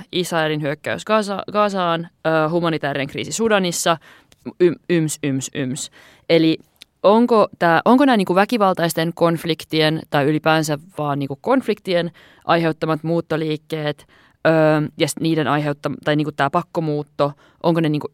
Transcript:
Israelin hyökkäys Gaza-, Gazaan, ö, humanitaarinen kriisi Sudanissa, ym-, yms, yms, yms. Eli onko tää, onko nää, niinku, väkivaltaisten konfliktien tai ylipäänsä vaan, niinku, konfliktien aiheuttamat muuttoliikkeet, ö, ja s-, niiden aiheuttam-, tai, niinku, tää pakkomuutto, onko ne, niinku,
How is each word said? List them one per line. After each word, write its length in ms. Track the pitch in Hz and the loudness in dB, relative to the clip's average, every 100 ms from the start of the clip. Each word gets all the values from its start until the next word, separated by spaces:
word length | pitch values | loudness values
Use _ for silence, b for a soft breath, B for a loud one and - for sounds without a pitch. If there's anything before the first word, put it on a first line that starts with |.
| - | -4
Israelin 500 | 180 175 165 156 151 | -6 -2 -2 -2 -2
hyökkäys 420 | 151 151 - 120 - | -4 -4 -6 -6 -2
Gaza-, 460 | 220 202 190 - | -2 -2 -6 -4
Gazaan, 560 | 202 208 196 175 165 170 _ 160 | -2 0 0 -2 -2 -6 _ -2
ö, 220 | 160 156 | 0 0
humanitaarinen 580 | 170 165 156 147 143 135 | 0 0 -2 -2 -4 -6
kriisi 240 | 139 123 | -6 -6
Sudanissa, 640 | 147 226 208 180 165 180 165 b b b _ 123 - | -2 0 2 0 -2 -2 -2 b b b _ -10 2
ym-, 180 | 180 143 - | 2 2 -2
yms, 300 | 175 156 - | 0 0 -4
yms, 280 | 147 135 - - | -4 -4 -6 -6
yms. 360 | 127 131 - b b b b | -6 -8 -12 b b b b
Eli 280 | 165 160 156 _ - - _ | 2 4 0 _ -20 -20 _
onko 440 | 185 214 240 220 196 - | 4 4 4 4 2 0
tää, 220 | 170 165 - | 2 2 4
onko 200 | 254 277 | 4 4
nää, 120 | 226 | 2
niinku, 180 | 185 180 | 2 0
väkivaltaisten 760 | 208 240 190 180 170 165 165 - | 2 2 0 0 -2 -2 -4 0
konfliktien 840 | 170 165 170 156 - 156 156 160 - | 0 0 -4 -6 -4 0 0 -2 -2
tai 160 | 151 143 | -2 0
ylipäänsä 520 | 151 160 160 156 147 170 - | 0 0 0 0 -4 -8 -8
vaan, 220 | 147 139 | -4 -4
niinku, 180 | 139 143 | -6 -6
konfliktien 680 | - 262 - 214 - 175 170 - b b - | -2 -2 0 -4 -2 -2 -2 -8 b b 0
aiheuttamat 580 | 170 165 156 160 156 | 2 2 -2 -2 -2
muuttoliikkeet, 1040 | 160 170 - 156 160 151 - 156 147 147 - b b b 160 | -2 -2 -2 -4 -4 -6 -6 -6 -6 -8 -12 b b b 2
ö, 40 | 160 156 156 151 - | 4 4 4 0 -2
ja 100 | 156 | -4
s-, 120 | - | -2
niiden 280 | 160 160 131 | -2 0 0
aiheuttam-, 500 | 147 147 143 147 131 | 0 -2 -4 -6 -6
tai, 120 | - 151 | -2 0
niinku, 160 | 151 | -2
tää 180 | 147 139 | -2 0
pakkomuutto, 800 | 175 170 180 160 147 147 - 143 143 b b | -2 -4 -4 -2 -4 -4 -2 -2 -4 b b
onko 180 | 170 170 | 0 0
ne, 80 | 156 | 0
niinku, 200 | 151 - | -2 -2